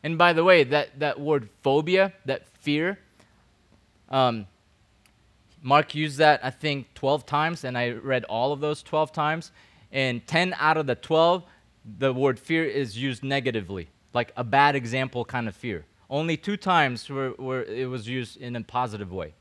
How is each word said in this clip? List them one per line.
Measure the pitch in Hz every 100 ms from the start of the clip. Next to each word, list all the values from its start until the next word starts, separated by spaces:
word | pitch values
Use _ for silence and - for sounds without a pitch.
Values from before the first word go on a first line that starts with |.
And | 151 160
by | 175
the | 165
way, | 175 180
that, | 131 147 139 135
that | 147 131
word | 143 147 110 _
phobia, | 139 143 151 185 196 -
that | 135 127 _
fear, | _ - 147 170 202 _ _ _ _ _ _ _ _ _ _ _
um, | 135 127 113 95 _ _ _ _ _ _ _ _ _ _ _
Mark | 131 147 151
used | 147 151 139
that, | 151 147
I | 127
think, | - 151 143 120
twelve | - 135 147
times, | - 147 160 175
and | 131 123
I | 120
read | 113 135 127
all | 113 113 131
of | 143
those | 151 151
twelve | - 156 151
times. | 165 151 160 - _ _ _ _
And | 135 131 120 -
ten | 160 185 -
out | 151 160
of | 143
the | 120
twelve, | - 160 165 180 170 _ _ _ 110 101
the | 135
word | 127 135 120
fear | - 160
is | 160 120 131 104
used | 135 120
negatively, | 135 139 127 113 90 95 80 _ _
like | 120 120 -
a |
bad | 120 135 143
example | 139 120 127 131 123
kind | 117 127 113
of |
fear. | - 123 87 - _ _
Only | 139 165 156
two | - 202
times | 185 175 143 117 -
where, | 139 135
where | 117 131 131
it | 120 110 131
was | 127 107
used | 127 117 -
in | 123 120
a |
positive | - 123 127 104 98
way. | 92 78 -